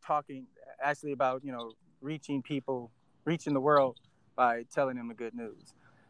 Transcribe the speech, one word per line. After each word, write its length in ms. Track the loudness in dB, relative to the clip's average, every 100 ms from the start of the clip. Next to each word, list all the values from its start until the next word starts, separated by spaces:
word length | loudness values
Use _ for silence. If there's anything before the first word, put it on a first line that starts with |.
talking, 420 | 0 0 0 -14 -14 _ -20 -4
actually 300 | -2 -2 -4
about, 320 | 0 2 2
you 80 | -4
know, 200 | -8 -10 -14 _ _
reaching 420 | -8 -8 -4 -4
people, 480 | -2 -4 -2 -4 -6 _ _ _
reaching 300 | -2 -2 0
the 60 | 2
world 360 | 6 6 6 2 _ _ _ 2
by 280 | 4 4 -2
telling 220 | 0 0 0
them 120 | -8
the 60 |
good 200 | -8 -8
news. 380 | -8 -10 -12 -20 -20 -20 -20 _